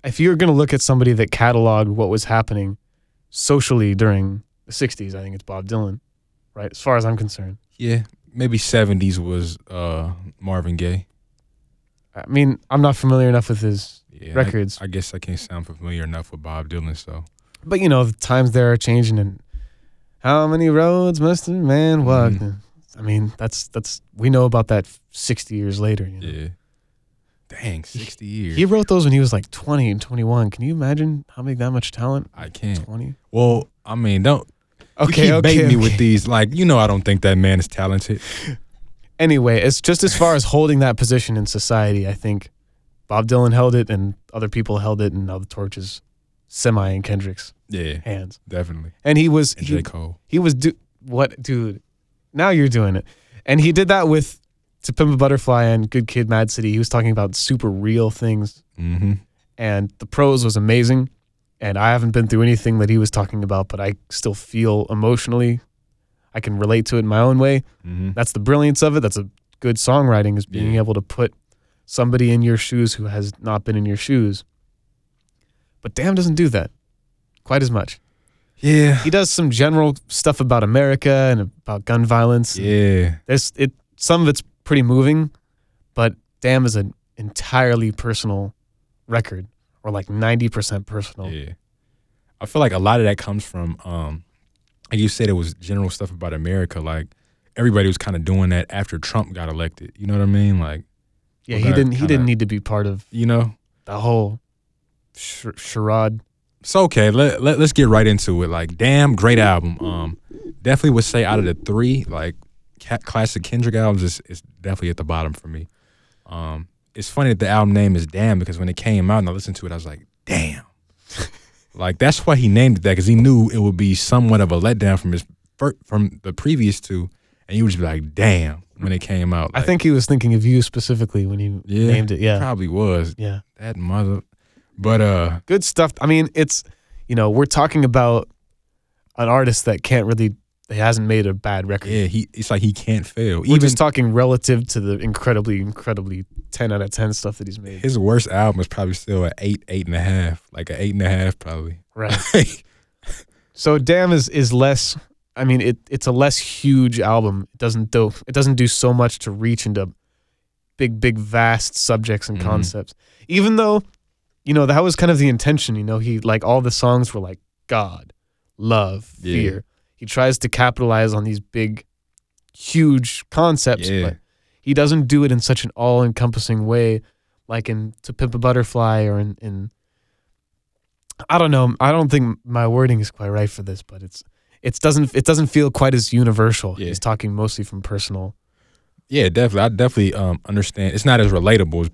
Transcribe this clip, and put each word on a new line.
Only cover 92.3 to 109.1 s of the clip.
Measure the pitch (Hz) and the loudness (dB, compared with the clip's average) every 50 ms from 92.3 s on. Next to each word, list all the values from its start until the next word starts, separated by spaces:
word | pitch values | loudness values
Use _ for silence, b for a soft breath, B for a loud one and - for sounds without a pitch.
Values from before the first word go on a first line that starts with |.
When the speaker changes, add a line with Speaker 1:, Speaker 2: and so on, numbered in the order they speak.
| _ - | _ -16
Speaker 2:
I | 101 | -12
feel | - - 151 | -6 -2 0
like | 147 117 92 | 0 2 0
a | 92 | 0
lot | 92 104 117 120 | 0 2 2 2
of | 113 | 2
that | 104 101 | 2 0
comes | - - - 101 104 - | -2 -4 -8 -8 -8 -8
from, | - - 90 87 85 82 - - | -10 -10 -8 -8 -8 -8 -10 -10
um, | 90 87 85 80 76 78 80 85 _ _ _ _ _ _ _ _ _ _ _ _ - | -10 -8 -8 -8 -8 -10 -12 -14 _ _ _ _ _ _ _ _ _ _ _ _ -6
like | - 107 | -4 -2
you | 107 104 | -2 -2
said, | - - 117 101 | 0 0 -2 0
it | 98 | 0
was | 87 85 80 82 | 0 -2 -4 -8
general | - 87 87 101 101 98 92 | -10 -10 -6 -4 -4 -4 -4
stuff | - - 101 87 | -6 -8 -10 -12
about | 90 87 90 85 80 | -10 -10 -10 -8 -8
America. | 78 80 87 95 95 90 85 - 85 | -6 -6 -4 -2 -2 -4 -4 -6 -8
Like, | 78 80 80 80 78 - _ _ _ _ _ _ _ _ _ | -10 -8 -8 -8 -10 -12 _ _ _ _ _ _ _ _ _
everybody | - 120 120 104 104 98 | 0 2 2 4 4 2
was | 95 92 - | 2 0 -2
kinda | - 107 92 85 | -4 -6 -6 -4
doing | 82 92 95 95 95 90 | -2 0 0 2 2 2
that | 90 87 82 - | 2 0 -2 -4
after | - 98 98 - - 98 | -6 -8 -8 -6 -8 -10
Trump | - - - 113 104 - 92 | -8 -6 -4 -4 -4 -6 -8
got | 90 85 78 | -10 -10 -8
elected. | 78 80 82 82 - - 87 - - | -8 -6 -8 -8 -10 -12 -18 -20 -16
You | - 101 | -10 -6
know | 101 101 | -2 0
what | 101 101 | 0 2
I | |
mean? | 98 101 101 101 101 98 90 | 2 4 4 4 4 4 2
Like, | 82 76 76 85 - _ _ _ _ _ _ _ _ _ _ _ _ | 0 -2 -6 -10 -12 _ _ _ _ _ _ _ _ _ _ _ _
Speaker 1:
Yeah, | - 120 | -8 -4
Speaker 2:
we're | 107 | 0
Speaker 1:
he | 110 | 2
Speaker 2:
gonna | 131 131 | 2 4
Speaker 1:
didn't, | 135 135 127 123 | 4 4 2 2
he | 127 | 0
Speaker 2:
kinda, | 147 156 151 | 0 2 2
Speaker 1:
didn't | 131 123 | 2 2
need | 123 120 110 | 2 2 0
to | 110 | 0
be | 101 107 104 | -2 -4 -4
part | 98 - 107 104 104 | -4 -4 -2 -2 -2
of | 101 98 98 - _ | -2 -4 -8 -10 _
Speaker 2:
you | - 117 117 | -6 -2 0
know? | 117 120 117 117 113 107 _ _ _ _ _ _ | 2 2 2 0 0 -4 _ _ _ _ _ _
Speaker 1:
the | - 101 104 | -14 -8 -4
whole | 107 120 117 113 107 101 107 117 _ _ _ _ _ _ _ _ _ _ _ _ _ _ _ | -2 0 2 2 0 0 -4 -8 _ _ _ _ _ _ _ _ _ _ _ _ _ _ _
sh-, | - - - - - - 117 - | -18 -16 -16 -14 -14 -14 -14 -14
charade. | - - - - 110 107 107 107 113 110 110 107 110 - _ _ _ _ _ _ _ | -14 -14 -10 -6 -4 -2 0 0 0 0 0 -2 -6 -10 _ _ _ _ _ _ _
Speaker 2:
It's | - - - | -10 -2 2
okay. | 190 190 165 - 113 104 107 | 2 2 4 4 4 4 6
Let, | 107 127 143 143 - - 123 | 6 6 4 4 2 2 0
let, | 143 151 120 | 0 2 4
let's | 156 147 - | 2 4 4
get | - 131 113 | 4 6 6
right | 110 110 110 | 6 6 6
into | 107 104 98 - - 90 87 87 | 4 4 2 0 -2 -2 -2 -2
it. | 82 | -2
Like, | 85 82 82 82 85 | -4 -4 -6 -6 -4
Damn, | 85 113 127 139 143 143 143 | -2 0 2 4 4 4 4